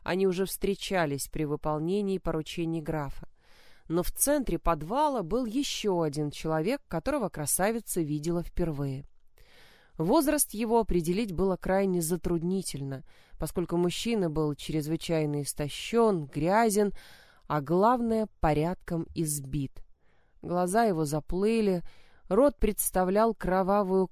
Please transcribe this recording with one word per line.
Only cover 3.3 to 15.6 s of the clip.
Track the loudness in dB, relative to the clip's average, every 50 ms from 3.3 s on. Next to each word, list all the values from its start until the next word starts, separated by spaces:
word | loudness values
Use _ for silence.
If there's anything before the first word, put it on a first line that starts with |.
| -18 -20 _ -20 -20 -20 -20 -20 -20 -18 -8 -2
Но | 0 0 0
в | 0
центре | 0 0 2 2 2 2 2 0 -2 0
подвала | 2 2 2 2 0 -2 0 2 2 2 2 0 -2
был | 0 0 -2 0
еще | 0 -2 -2 -2 -2 -4 -2 0 0 2 2
один | 2 0 0 -2 -4 -4
человек, | -4 -6 -4 -2 -2 0 0 0 -2 -4 -4 -6
которого | -6 -4 -2 -2 -2 0 -2 -2
красавица | -4 -4 -4 -2 0 2 2 2 0 -2 -4 -4 -4 -2
видела | -2 -2 -2 -2 -2 -2 -2 -2 -2
впервые. | -4 -2 -2 -2 0 -2 -2 -4 -4 -4 -6 -10 -14 -18 -20 -20 -20 -20 -20 -20 -20 -20 -20 -20 -20 -20 -20 -20 _ -8 -4
Возраст | 0 4 4 4 4 4 2 0 0 -2 -4
его | -4 -2 2 2 2
определить | 4 2 2 0 2 0 0 0 -2 -2 -2
было | 0 0 0 0
крайне | 0 0 0 2 2 2 2 2 0
затруднительно, | 0 0 -2 -2 0 0 -2 0 0 -2 -2 -2 -4 -4 -6 -8 -8 -8 -8 -10 -12 -16 -20 -20 -20 _ -10 -8
поскольку | -8 -4 -2 -2 -2 0 0
мужчина | 2 2 2 0 -2 -2 0 0 0 0 0
был | 0 0 0 0 -2
чрезвычайно | -4 -6 -4 -2 -2 -2 -2 -4 -4 -2 0 0 0 0 0 0 -2 -4
истощен, | -4 -6 -6